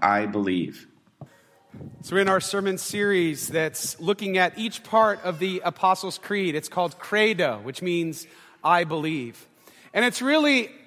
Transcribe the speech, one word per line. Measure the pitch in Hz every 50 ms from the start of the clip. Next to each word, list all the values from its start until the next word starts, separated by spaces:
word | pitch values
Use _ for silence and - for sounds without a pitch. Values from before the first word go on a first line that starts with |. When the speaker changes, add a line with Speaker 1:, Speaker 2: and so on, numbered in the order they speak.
Speaker 1:
I | - 101 101 104 107
Believe. | 104 101 104 101 95 92 87 80 67 - - - - _ _ _ _ _ - - - _ _ _ _ _ _ _ _ - - - - - -
Speaker 2:
So | - - 180
we're | 196 196
in | 196
our | 190 185
sermon | - - - 202 196 196 185 185
series | - - - 208 208 202 202 180 170 165 151 131 - -
that's | 143 160 160 156 - - - - - -
looking | 165 175 202 - 220 196 185 185
at | 180 170 - -
each | 220 226 - - -
part | - 220 220 220 214 202 - -
of | 180 175 151
the | 185 190 185 180 -
Apostles' | 175 - - - 185 190 - - 185 - -
Creed. | - - 202 202 190 175 147
It's | 151 151 -
called | - 185 175 170 - -
Credo, | - - 202 208 214 220 220 170 170 135 113 104
which | 104 127 135 - 185
means | 180 175 170 165 165 151 - - - - - - - - _ -
I | 156 175 175 175
believe. | 156 165 156 147 156 160 143 123 117 113 - - - _ _ _ - - - - - -
And | 202 240
it's | 247 - -
really | 247 269 302 311 294 294 277 254 220 - - - -